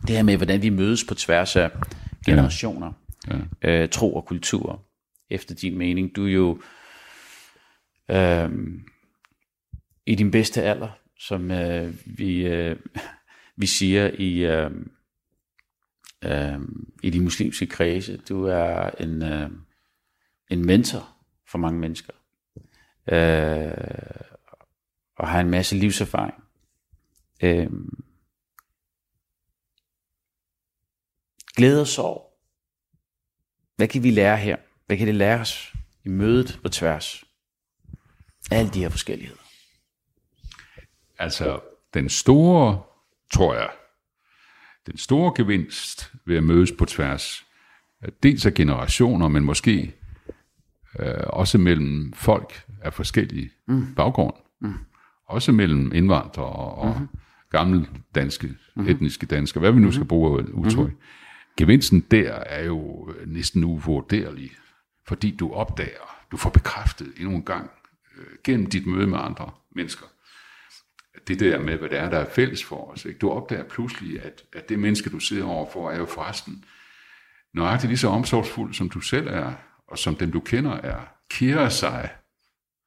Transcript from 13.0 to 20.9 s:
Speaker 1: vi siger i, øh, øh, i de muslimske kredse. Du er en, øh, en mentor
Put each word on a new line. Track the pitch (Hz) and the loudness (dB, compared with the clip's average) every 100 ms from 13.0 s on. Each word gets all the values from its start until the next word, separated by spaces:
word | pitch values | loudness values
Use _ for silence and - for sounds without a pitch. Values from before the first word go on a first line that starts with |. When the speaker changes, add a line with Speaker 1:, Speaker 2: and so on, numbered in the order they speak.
| - - _ _ _ - | -16 -20 _ _ _ -6
Speaker 1:
vi | 98 | -2
siger | - 95 98 101 - | 0 2 4 2 0
i, | 92 87 | -2 0
øh, | 85 80 76 82 - _ _ _ _ _ _ _ _ _ _ _ - - | 0 0 -2 -6 -14 _ _ _ _ _ _ _ _ _ _ _ -20 -12
øh, | - 71 71 71 69 - - - | -6 -4 -4 -6 -10 -14 -18 -8
i | - | -2
de | 85 | 0
muslimske | 90 - - - 92 | 0 0 -4 -4 -6
kredse. | - 85 90 101 - | 0 0 0 -6 -12
Du | - 98 | -8 -4
er | 95 90 85 87 90 | -2 0 0 -2 -4
en, | - 82 80 | -6 -6 -4
øh, | 80 76 73 - - _ _ _ _ _ _ _ - | -4 -4 -6 -12 -20 _ _ _ _ _ _ _ -6
en | 87 87 | 0 4
mentor | 101 123 | 4 4